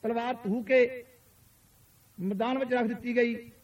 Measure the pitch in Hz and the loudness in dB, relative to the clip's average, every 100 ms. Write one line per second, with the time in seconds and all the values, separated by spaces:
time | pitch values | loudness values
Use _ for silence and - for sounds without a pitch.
0 | 220 233 233 247 208 220 208 262 247 254 | -2 -2 -2 -4 -2 -4 2 4 4 0
1 | - - _ _ _ _ _ _ _ _ | -16 -20 _ _ _ _ _ _ _ _
2 | _ - 180 196 226 262 262 247 233 240 | _ -6 -4 0 0 0 0 2 0 -2
3 | 240 240 240 220 - - | -2 2 2 0 -10 -20